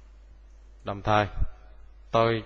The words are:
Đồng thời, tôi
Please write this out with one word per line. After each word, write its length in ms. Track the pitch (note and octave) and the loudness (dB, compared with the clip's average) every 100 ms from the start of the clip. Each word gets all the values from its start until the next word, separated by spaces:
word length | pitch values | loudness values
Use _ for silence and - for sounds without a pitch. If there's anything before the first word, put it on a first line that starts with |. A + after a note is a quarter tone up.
| - - - - - - - - | -20 -20 -20 -20 -20 -20 -20 -16
Đồng 180 | - G2+ | -10 -6
thời, 240 | G2+ G#2+ G2+ - - - - - - - - | 0 2 2 -2 -4 -4 -20 -20 -20 -20 -2
tôi 340 | A2+ A#2 A2+ | 0 2 0